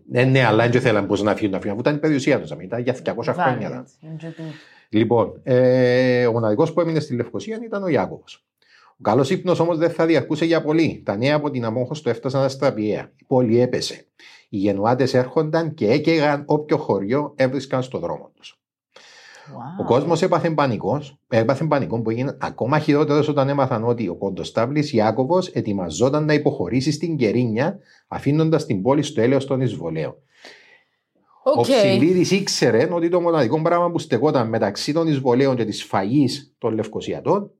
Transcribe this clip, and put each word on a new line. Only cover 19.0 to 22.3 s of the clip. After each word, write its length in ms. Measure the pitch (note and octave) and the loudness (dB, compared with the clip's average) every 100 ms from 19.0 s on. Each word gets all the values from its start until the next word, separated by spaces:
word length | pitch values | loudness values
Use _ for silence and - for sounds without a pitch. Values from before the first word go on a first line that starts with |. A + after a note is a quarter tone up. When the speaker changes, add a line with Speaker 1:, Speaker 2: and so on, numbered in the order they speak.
| - - - - - | -20 -20 -20 -20 -20
Speaker 2:
Wow. 340 | - C3+ F3 | -16 -12 -6
Speaker 1:
Ο 0 | - | 2
κόσμος 360 | B2 D3 D#3+ | 2 4 2
έπαθε 280 | F#3 E3+ E3+ | 2 2 2
πανικός, 720 | D3+ C#3 G2+ F#2 C#3 - - _ | 0 0 0 -2 -4 -6 -18 _
έπαθε 360 | A#2 A2+ C3+ D#3+ | 0 2 0 0
πανικό 360 | D3 F#2+ A#2 | 0 0 -4
που 80 | A2+ | -2
έγινε 280 | A2+ C3+ | -4 -4